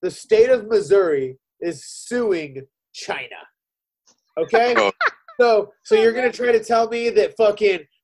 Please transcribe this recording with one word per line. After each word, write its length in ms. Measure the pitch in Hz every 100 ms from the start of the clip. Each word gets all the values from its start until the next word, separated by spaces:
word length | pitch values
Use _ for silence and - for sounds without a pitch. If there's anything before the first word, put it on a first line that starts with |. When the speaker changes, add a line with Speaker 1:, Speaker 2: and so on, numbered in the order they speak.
Speaker 1:
The 80 | 180
state 400 | - - 220 247
of 180 | 247 214
Missouri 720 | 220 151 196 175 147 131 131 _ _
is 240 | 170 139 -
suing 800 | - - 247 226 175 147 135 131 _ _
China. 440 | - - 147 127 85 - _ _ _ _ _ _ _ _ -
Okay? 360 | 160 - 240 233
Speaker 2:
<laughs> 80 | 196
Oh. 40 | - - - _ -
Speaker 1:
So, 320 | 240 214 202 _
so 100 | - 220
you're 180 | 226
gonna 180 | 226 247
try 180 | 233 240
to 140 | 233
tell 240 | 220 233 220
me 220 | 233 233
that 260 | 202 - -
fucking 440 | 214 208 208 180 151 _